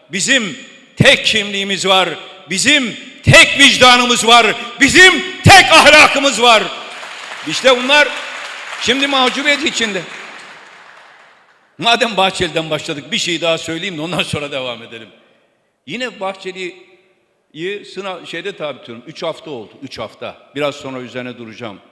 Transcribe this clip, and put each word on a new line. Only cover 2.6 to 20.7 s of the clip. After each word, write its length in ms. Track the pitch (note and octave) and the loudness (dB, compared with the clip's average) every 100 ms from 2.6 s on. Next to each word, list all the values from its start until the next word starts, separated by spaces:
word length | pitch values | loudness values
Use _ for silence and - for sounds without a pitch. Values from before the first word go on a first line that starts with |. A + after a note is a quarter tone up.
| A3 D4 A#3+ - - - | 2 2 0 -8 -16 -6
tek 360 | - - - - | 4 6 6 4
vicdanımız 680 | C#4 G3 B3+ B3 B3 A#3+ A3 | 4 6 6 6 4 0 4
var. 280 | A#3+ A3+ E3+ - - | 4 4 0 -6 0
Bizim 340 | C4+ D4+ F#4 D#4+ - - | 2 6 6 4 -4 2
tek 280 | - F#4+ - | 6 8 8
ahlakımız 720 | D#4+ C4+ D4+ C4 C#4 C#4 G#3+ | 6 8 8 6 4 0 2
var. 220 | A#3+ A3 F#3 - - - - - - - - | 4 4 2 -10 -16 -16 -16 -16 -16 -12 -8
İşte 300 | D#3+ B3+ B3 | 0 2 2
bunlar 300 | B3+ D4 D4 - - - - - - - | 2 2 2 -2 -12 -14 -14 -14 -14 -8
şimdi 260 | - C4 C#4 | -2 -2 0
mahcubiyet 580 | C4+ B3+ G#3 C#4+ C#4+ D#4 | 0 0 0 -2 -2 -2
içinde. 360 | - A3+ F#3+ D#3 - - - - - - - - - - _ _ _ _ _ _ - | -4 -4 -6 -10 -16 -18 -20 -20 -20 -20 -20 -20 -20 -20 _ _ _ _ _ _ -6
Madem 400 | F#3+ A#3 A#3 F#3+ | 0 0 0 0
Bahçeli'den 520 | F#3+ F#3 F3+ D#3 D#3+ | 0 0 -4 -4 -4
başladık 420 | D3+ - D3 C3+ | -6 -6 -10 -6
bir 60 | G3+ | -6
şey 240 | - E3 | -4 -4
daha 160 | E3+ E3 | -2 -2
söyleyeyim 400 | - E3 G3 E3 | -4 -8 -8 -8
de 40 | |
ondan 220 | D#3+ F3+ | -8 -6
sonra 280 | F3 D#3 C#3+ | -6 -6 -8
devam 320 | C#3 B2+ A#2 | -10 -10 -12
edelim. 240 | A2+ A2+ G#2+ _ _ _ _ _ _ _ - | -14 -20 -20 _ _ _ _ _ _ _ -14
Yine 340 | G3+ B3+ F#3+ | -10 -10 -10
Bahçeli'yi 1700 | F#3+ F#3+ F#3+ F#3 F3+ - _ _ _ _ _ _ _ D3 F3 G3+ G3 | -10 -10 -12 -12 -12 -14 _ _ _ _ _ _ _ -12 -10 -10 -14
sınav, 400 | - G3 F3+ D3 | -12 -12 -12 -12
şeyde 300 | E3 F3 F#3+ | -12 -10 -10
tabi 240 | D3+ B2 | -10 -10
tutuyorum. 240 | - A2+ C#3 | -16 -18 -18
Üç 160 | D3 | -8
hafta 280 | E3+ D3+ - | -8 -8 -12
oldu. 200 | C3 G#2 - | -14 -14 -18
Üç 160 | B2+ - | -18 -12
hafta. 520 | A2 - A2 - _ C#3 | -12 -12 -14 -14 _ -6
Biraz 200 | D3 | -6